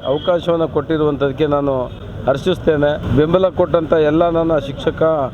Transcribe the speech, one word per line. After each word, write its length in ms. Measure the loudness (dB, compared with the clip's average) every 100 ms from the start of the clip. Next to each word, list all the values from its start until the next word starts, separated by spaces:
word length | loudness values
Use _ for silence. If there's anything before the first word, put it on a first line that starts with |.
| -2
ಅವಕಾಶವನ್ನು 560 | -2 0 -2 0 -2 0
ಕೊಟ್ಟಿರುವಂಥದ್ದಕ್ಕೆ 720 | -2 -2 0 0 0 -2 0 0
ನಾನು 180 | 2 0 -2 -4 -10 -12 -4 -2
ಹರ್ಷಿಸ್ತೇನೆ. 640 | 0 0 0 2 2 2 0 0 2
ಬೆಂಬಲ 320 | 4 4 2 0
ಕೊಟ್ಟಂಥ 360 | 0 0 2 2 4
ಎಲ್ಲ 120 | 2 2 2
ನನ್ನ 160 | 0 0 -2
ಶಿಕ್ಷಕ 360 | -6 -6 0 0 0 -4